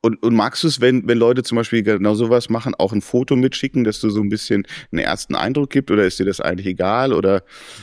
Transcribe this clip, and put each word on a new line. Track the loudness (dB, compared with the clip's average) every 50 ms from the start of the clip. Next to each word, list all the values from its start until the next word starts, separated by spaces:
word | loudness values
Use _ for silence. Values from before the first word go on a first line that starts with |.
Und, | 2 0 0 2
und | 0 2 2
magst | 2 2 0 -2 -2 -2
du's, | -2 0 4
wenn, | 2 4 4 2 2
wenn | 0 2
Leute | 4 4 4 2 2 -2
zum | -2 -2
Beispiel | -2 -2 0 -2 0
genau | 0 0 0 2 2 0 2
sowas | 2 2 2 2 0 2 0
machen, | -4 -2 -2 -4 -2
auch | 0 0 0
ein | 0 -2
Foto | -4 0 -2 -2 0 2 2
mitschicken, | 2 2 0 0 -2 -6 -2 0 0 0
dass | 0 -2 -2
du | -2 -2
so | 0 0
ein | -2
bisschen | -2 -4 -4 -2 -2 -2 -2 -2 -4 -12 -18 -14 _
einen | -6 -4
ersten | -2 -2 -4 -4 -6 -6 -4
Eindruck | -2 -2 -2 0 -2 -2 0
gibt, | 0 -2 0 2
oder | 2 2 2
ist | 2 0 0
dir | -2
das | -2 -2 -2
eigentlich | -4 -4 -4 -2 -4
egal? | -6 -2 -2 0 0 0 0 0 0 0
Oder, | 2 2 2 2 0 -2 _ -20 -20 -20 -20 -20 -20